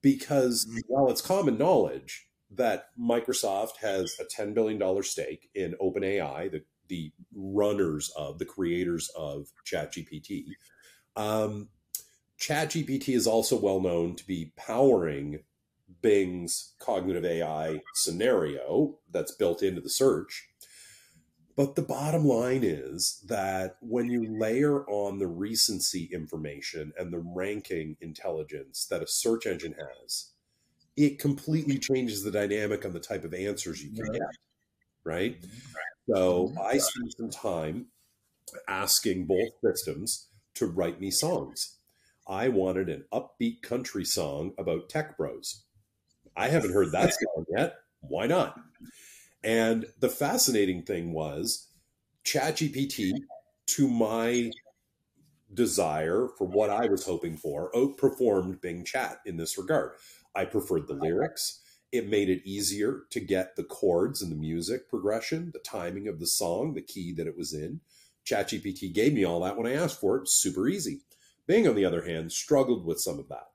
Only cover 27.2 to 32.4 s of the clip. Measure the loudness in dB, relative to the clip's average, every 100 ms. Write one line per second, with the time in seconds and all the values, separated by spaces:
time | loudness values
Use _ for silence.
27.2 | -6 -4 -4 -4 -4 -6 -6 -10 -12 -8
28.2 | -6 -6 -6 -10 -12 -10 -4 -4 -2 -2
29.2 | 0 0 -2 -4 -6 -10 -14 -14 -10 -10
30.2 | -10 _ _ _ _ _ _ 2 2 4
31.2 | -2 0 0 0 2 -2 2 0 0 -2
32.2 | -2 0